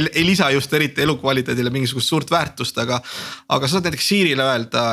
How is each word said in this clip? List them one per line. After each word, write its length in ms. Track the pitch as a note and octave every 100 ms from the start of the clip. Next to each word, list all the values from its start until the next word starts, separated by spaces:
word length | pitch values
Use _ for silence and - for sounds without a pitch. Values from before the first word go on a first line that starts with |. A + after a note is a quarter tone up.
| D#3
ei 180 | D#3 E3+
lisa 240 | F#3+ D3
just 240 | C#3 C3+
eriti 300 | D3+ D3 C#3
elukvaliteedile 680 | D3 C#3+ C3+ C3 B2+ B2 A#2+
mingisugust 400 | C3+ B2 B2+ A#2
suurt 220 | D#3+ -
väärtust, 460 | E3+ D3 - B2+ -
aga, 220 | A#2+ B2 - - - - -
aga 220 | C3+ C3+
sa 100 | F#3
saad 120 | F3
näiteks 180 | D3 -
Siirile 360 | G3+ F3 C3+ C3+
öelda, 420 | B2 A#2 A#2+ A#2